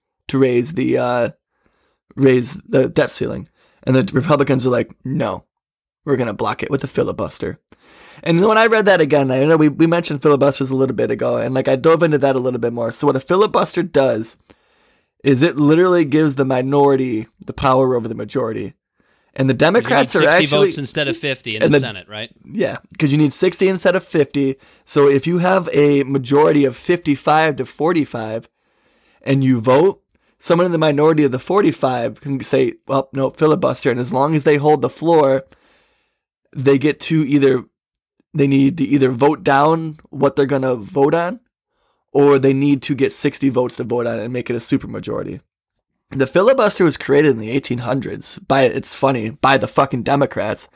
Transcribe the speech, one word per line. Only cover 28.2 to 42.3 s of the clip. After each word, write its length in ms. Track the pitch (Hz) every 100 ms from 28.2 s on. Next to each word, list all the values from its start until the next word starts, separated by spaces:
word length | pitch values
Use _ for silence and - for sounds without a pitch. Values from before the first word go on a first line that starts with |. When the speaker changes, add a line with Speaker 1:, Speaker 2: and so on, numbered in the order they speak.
| 110 113 - _ _ _ _ _ _ _
Speaker 1:
and 220 | - 135
you 160 | 131 127
vote, 400 | 113 131 185 - _ _ _ _
someone 260 | - 170
in 80 | 180
the 60 | 170
minority 440 | 156 143 156 160
of 80 | 147
the 60 | 123
forty-five 840 | - 190 165 - 135 123 120 113
can 180 | 139 135
say, 340 | 147 135 127 - -
"Well, 220 | 135 -
no, 160 | - 131
filibuster." 600 | - 156 151 127 127 143
And 100 | 120
as 100 | 123
long 220 | 127 143
as 100 | 156
they 120 | 139 147
hold 240 | 147 151
the 80 | 151
floor, 560 | - 156 165 143 135 - _ _ _ _ _ _ _ _ _ _ -
they 220 | 131 139
get 200 | 143 143
to 220 | - 160 143
either, 380 | 143 139 131 - _ _ _ _ _ _
they 140 | 156 139
need 320 | 139 139 170
to 60 | 131
either 240 | 143 131
vote 340 | 123 139 156
down 540 | - 139 147 165 160 156 _
what 280 | 139 143 139
they're 100 | 139
gonna 300 | 135 131 123
vote 380 | 98 98 139
on, 260 | 165 170 180 _ _ _ _ _ _ _
or 260 | 139 143